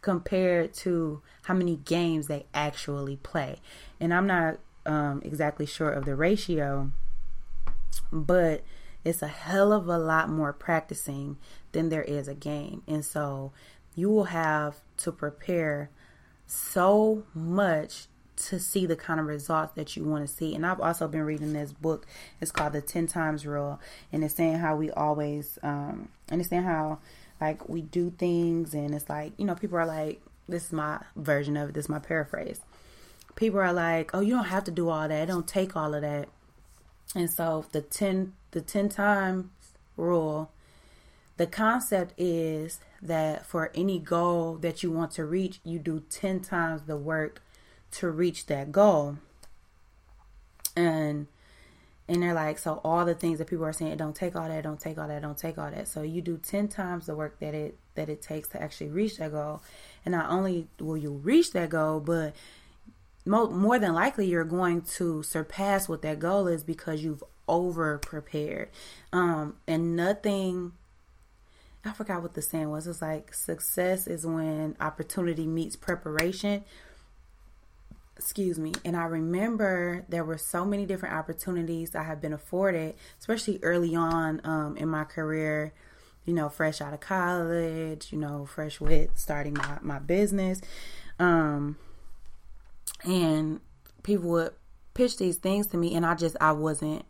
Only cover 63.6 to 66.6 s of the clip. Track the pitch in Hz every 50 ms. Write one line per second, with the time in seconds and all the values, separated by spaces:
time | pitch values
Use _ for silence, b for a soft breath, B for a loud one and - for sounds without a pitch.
63.6 | 196 214 240 247 208 185 165 165 190 269 277 - 202 185 175 170 165 165 165 180
64.6 | 185 175 170 170 170 - - - 180 170 160 156 151 - - 160 156 156 - -
65.6 | 196 196 202 196 190 185 165 151 - 156 156 151 160 170 190 202 196 180 170 160